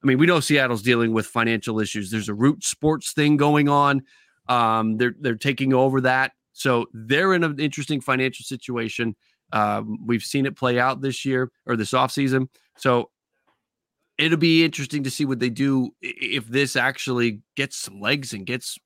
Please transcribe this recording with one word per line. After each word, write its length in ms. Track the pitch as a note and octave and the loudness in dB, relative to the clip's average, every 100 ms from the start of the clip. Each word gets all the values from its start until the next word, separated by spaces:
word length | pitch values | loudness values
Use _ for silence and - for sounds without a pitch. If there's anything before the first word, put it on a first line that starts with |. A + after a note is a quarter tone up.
I 60 | C3+ | 2
mean, 120 | C3 | 4
we 60 | E3 | 4
know 140 | F3 | 4
Seattle's 420 | C#3 D3 C3 A#2 | 2 2 2 0
dealing 280 | G#2+ A#2+ A#2 | 2 2 4
with 160 | A2+ G#2 | 0 -2
financial 520 | A#2+ A2+ A2+ A2 A2 | 0 0 0 -2 -2
issues. 300 | G#2+ G#2+ F#2+ | -2 -4 -4
There's 180 | A2 G#2+ | -4 -4
a 40 | |
Root 300 | G#2 B2+ D3+ | 2 2 2
Sports 480 | - - D3+ D#3 - | -4 -2 -2 -2 -4
thing 220 | - D3 D3 | 0 2 4
going 320 | C#3+ D3 D3 | 4 4 4
on. 360 | C#3+ C#3+ C#3 C3+ _ _ _ - | 4 2 0 -4 _ _ _ -2
Um, 500 | B2 A2+ A2+ A2 A2 | 2 2 2 0 0
they're, 180 | B2 - | 0 0
they're 160 | C#3 A2+ | -4 -2
taking 380 | C#3+ C3 C3+ | -2 -2 2
over 280 | C3 C3 C3+ | 4 4 2
that. 300 | B2+ C3 C3 _ _ | 2 2 0 _ _
So 340 | - C#3 A#2+ A2+ | -6 0 0 -2
they're 400 | A2+ A2 C3+ F#3+ | -10 -2 2 2
in 100 | F3+ | 2
an 160 | E3 C#3+ | 0 0
interesting 400 | D3+ C#3+ C#3+ D3+ | -4 -4 -4 -4
financial 420 | - C3 C3 - - | -2 0 0 -4 -12
situation. 720 | B2+ - A#2+ A2+ - A#2 A2 _ _ _ | -12 -8 -6 -6 -4 -4 -6 _ _ _
Um, 480 | G#2+ G#2 G#2 G#2+ G#2+ A2+ | 0 0 0 -4 -10 -2
we've 180 | A#2+ | -4
seen 220 | - C#3+ C3+ | -2 -2 -2
it 100 | - | -2
play 240 | B2+ B2 | 0 2
out 220 | B2 C3+ | 0 0
this 240 | C3+ B2+ C#3 | -4 -4 -2
year 260 | B2+ B2+ _ - | -2 -2 _ -4
or 100 | A#2 | -2
this 160 | G#2 | 0
offseason. 560 | B2+ C3 - C#3 C3 C3 _ _ _ | 0 0 0 0 0 -2 _ _ _
So 320 | C3+ B2 - _ _ _ _ _ _ _ _ _ _ - | 0 0 0 _ _ _ _ _ _ _ _ _ _ -2
it'll 200 | D#3 D#3+ | 0 4
be 260 | E3 D#3+ | 4 4
interesting 400 | E3 D#3+ C3+ D3 | 4 0 -6 -4
to 80 | C3+ | -4
see 140 | - C#3+ | -4 -2
what 140 | C3 | 0
they 100 | B2 | -2
do 380 | A2+ C#3 C3+ B2+ _ | 0 2 2 0 _
i-, 100 | - - | -12 -10
if 260 | B2 C3+ A2+ | -6 -6 -2
this 280 | B2 C#3 C3+ | -2 0 0
actually 680 | B2+ C3+ - B2 A#2+ G#2+ _ - | -2 -2 -4 0 0 -2 _ -8
gets 200 | C3+ - | -6 -6
some 220 | - G2 | -12 -6
legs 340 | G2+ D3 C3 | -2 -2 -4
and 120 | G#2+ F#2+ | -10 -6
gets 320 | B2 - - | -8 -8 -14